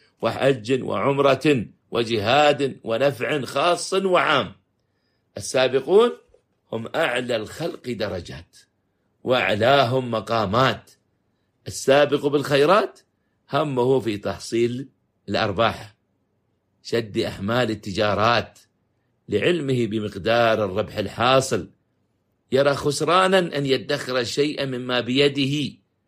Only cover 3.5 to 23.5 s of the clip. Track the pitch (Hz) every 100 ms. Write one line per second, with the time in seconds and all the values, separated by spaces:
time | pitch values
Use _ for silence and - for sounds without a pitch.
3.5 | 139 165 175 - 190 190 175 143 143 98
4.5 | - _ _ _ _ _ _ _ - -
5.5 | 131 131 135 131 190 240 240 _ _ _
6.5 | _ _ 113 113 - 160 120 123 117 104
7.5 | - 165 - - 110 104 95 87 71 -
8.5 | _ _ _ _ _ _ _ - 127 95
9.5 | 101 113 139 120 131 123 113 101 117 101
10.5 | 113 131 107 - _ _ _ _ _ _
11.5 | _ - - - 139 143 139 147 147 135
12.5 | 143 147 196 381 - _ _ _ _ _
13.5 | 143 156 127 123 135 104 104 98 98 -
14.5 | 113 120 120 139 _ _ _ - 98 107
15.5 | 95 113 90 - _ _ _ _ _ _
16.5 | _ _ _ - 117 110 117 - 95 95
17.5 | 120 120 107 107 95 104 98 110 117 120
18.5 | - _ _ _ _ _ _ - 101 139
19.5 | 175 135 127 113 110 104 98 87 117 117
20.5 | 110 101 92 98 - 98 - 120 131 -
21.5 | 113 - _ _ _ _ _ _ _ _
22.5 | 127 139 139 160 143 151 175 185 190 175